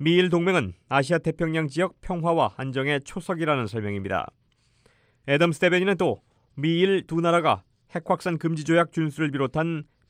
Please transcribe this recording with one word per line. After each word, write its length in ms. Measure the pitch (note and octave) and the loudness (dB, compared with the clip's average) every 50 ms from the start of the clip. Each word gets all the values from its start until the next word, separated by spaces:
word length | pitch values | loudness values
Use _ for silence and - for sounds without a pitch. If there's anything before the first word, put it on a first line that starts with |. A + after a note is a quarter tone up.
미일 280 | C#3 D#3+ E3+ F3+ F#3 F3+ | 2 4 4 6 4 4
동맹은 440 | E3+ E3+ E3+ F3 D#3+ E3+ A#2+ F#2 E2+ _ _ - | 2 2 2 2 2 0 0 -2 -6 _ _ -2
아시아 300 | C#3 C#3 C3+ - F3 D#3+ | 0 0 2 2 0 0
태평양 500 | - E3 D#3+ - E3+ D#3+ D#3+ D#3+ D#3+ C#3+ | 0 -2 -4 -2 -2 -2 -2 -2 -2 -2
지역 320 | B2+ D#3 F3+ F3+ - _ | -2 -2 -2 -2 -2 _
평화와 540 | - - F#3 E3+ D#3+ E3+ E3 E3 C3+ G#2 - | -8 -8 -6 -4 0 0 2 2 2 0 0
안정의 460 | - C3 C3+ B2 C3+ C3+ C#3+ D3 C#3 C#3 | -4 -8 -6 -4 -2 -2 0 0 -2 -2
초석이라는 680 | - - F#3+ D#3+ - F#3 E3 E3 D3+ D3 C3 A#2 G2+ | -6 -12 -12 -6 -6 -4 -4 0 0 0 0 0 -4
설명입니다. 580 | G#2+ A2+ G#2 G#2 G2+ G2+ G2 G2 F#2+ F2 - - _ _ _ _ _ _ _ _ _ _ _ _ _ _ _ _ _ _ - - | -4 -4 -4 -4 -4 -4 -4 -4 -4 -4 -4 -6 _ _ _ _ _ _ _ _ _ _ _ _ _ _ _ _ _ _ -4 0
애덤스 320 | C#3 D3 E3+ F3 D#3+ - | 2 2 4 2 2 2
대변인은 380 | - F3 E3+ F3+ F#3 G3 G3 D#3+ | 2 2 4 4 2 2 0 2
또 220 | - D3 G#2+ - _ _ _ _ _ _ - | 0 0 0 -2 _ _ _ _ _ _ -12
미일 520 | - C#3 D#3+ E3 E3+ F#3 G3 G3 F#3 - | -4 -2 0 2 2 2 2 2 0 -2
두 160 | - D#3+ E3 E3+ | -2 -4 -2 2
나라가 420 | E3+ E3 E3+ D#3 D3+ A2 F#2+ - _ _ _ _ _ - | 2 2 2 4 2 0 0 -2 _ _ _ _ _ -10
핵 180 | F3 - - | -10 -4 -4
확산 260 | F#3 F3 - G#3+ F3 | -4 -2 -2 -4 -4
금지 260 | D3+ - E3 E3 D#3 D3+ | -2 -2 -2 -2 -2 -2
조약 280 | D#3 E3 E3+ E3+ D#3+ - | 2 2 2 2 2 0
준수를 380 | E3+ D#3+ D3+ C3+ - D#3 D3 | -4 -4 -4 -2 -4 -4 -4
비롯한 540 | C3+ C#3+ C#3 B2+ - D#3 D#3+ E3+ E3 D3+ D3 _ _ _ _ _ | -2 -2 -4 -2 -2 -2 -2 -2 -4 -6 -10 _ _ _ _ _